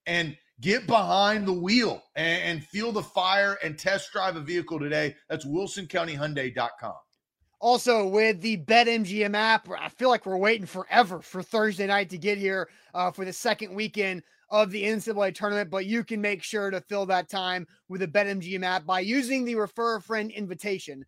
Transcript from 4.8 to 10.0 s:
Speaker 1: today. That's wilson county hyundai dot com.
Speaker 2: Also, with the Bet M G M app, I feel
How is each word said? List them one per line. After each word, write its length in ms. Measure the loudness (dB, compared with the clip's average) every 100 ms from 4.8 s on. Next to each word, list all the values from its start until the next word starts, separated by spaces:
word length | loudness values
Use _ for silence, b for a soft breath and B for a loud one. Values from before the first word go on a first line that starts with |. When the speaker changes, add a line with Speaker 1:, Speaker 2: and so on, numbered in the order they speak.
Speaker 1:
today. 340 | -2 0 -2 -4 b
That's 180 | -8 -4
wilson 400 | -4 -4 -8 -6
county 300 | -4 -2 -4
hyundai 360 | -4 -2 -4
dot 200 | -2 -4 -4
com. 140 | -12 -12 _ _ _ _ _ 0
Speaker 2:
Also, 460 | 4 4 4 4 4
with 340 | 4 4 2
the 160 | 0 -2
Bet 320 | 4 6 6
M 160 | 2
G 180 | 0 0
M 140 | 0 2
app, 320 | 4 2 0
I 180 | -8 -8
feel 180 | 0